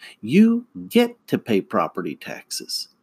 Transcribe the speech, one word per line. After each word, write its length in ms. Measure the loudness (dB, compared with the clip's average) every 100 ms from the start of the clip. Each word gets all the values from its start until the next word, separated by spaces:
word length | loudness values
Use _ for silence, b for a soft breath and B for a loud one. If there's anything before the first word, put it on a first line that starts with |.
| B B
you 460 | 0 4 4 2 -6 -14 -2
get 260 | 0 0 -4 -6
to 120 | -4
pay 200 | 0 -2
property 540 | 0 -2 -2 -4 -8
taxes. 720 | -10 -14 -16 -12 -12 -8 -10 -10 _